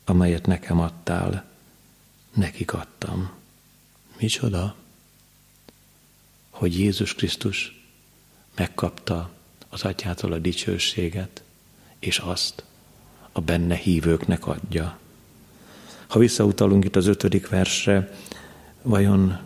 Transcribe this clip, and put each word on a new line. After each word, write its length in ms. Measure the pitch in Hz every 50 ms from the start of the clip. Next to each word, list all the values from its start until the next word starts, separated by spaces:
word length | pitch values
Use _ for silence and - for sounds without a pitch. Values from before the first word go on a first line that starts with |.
| -
amelyet 420 | - 92 90 90 87 85 85 -
nekem 340 | - 92 82 - - 87 85
adtál, 640 | 85 82 - - - - 87 87 92 92 92 95 - - _ _ _ _ _ _ _ _ _ _ _ _ _ _ _ _ -
nekik 380 | - 95 82 - - - -
adtam." 580 | - 87 - - - - - - - 90 95 92 - - - _ _ _ _ _ _ _ _ _ _ _ _ _ - -
Micsoda? 560 | 107 110 - - 123 113 98 87 92 104 - - - - _ _ _ _ _ _ _ _ _ _ _ _ _ _ _ - _ _ _ _ _ _ _ _ _ _ _ _ _ _ _ _
Hogy 280 | - - - 90 85 90
Jézus 360 | 98 104 98 - 107 - -
Krisztus 680 | - - 92 - - - 104 98 - - - - - _ _ _ _ _ _ _ _ _ _ _ _ _ _ -
megkapta 760 | - 87 - - - - 82 - - - - 95 85 87 87 - - _ _ _ _ - -
az 140 | - -
Atyától 500 | - 98 90 - - 92 90 - - 92
a 60 | 85 82
dicsőséget, 1040 | 82 90 87 - - 107 92 92 - - - - 90 85 85 95 92 - - - - _ _ _ _ _ _ - - - - -
és 200 | - - - -
azt 460 | - 90 92 - - - - - - - _ - - - - - - - - - - -
a 80 | - -
benne 340 | 80 80 85 85 85 87 85
hívőknek 720 | 82 - 98 87 80 76 82 82 80 - - 90 82 -
adja. 540 | - 78 78 - - - 82 80 87 - - - - - - - - - - - - - - - - - - - - - - -
Ha 120 | - - 110
visszautalunk 640 | 117 110 - - 110 104 101 - 104 98 98 98 95
itt 120 | 98 -
az 100 | 98 87
ötödik 420 | 104 101 - - 104 98 98 - -
versre, 680 | 95 92 92 - - - - 101 101 98 95 - - - - - - - - - - - - - - -
vajon 560 | - 131 107 98 98 101 98 95 95 92 92 90 -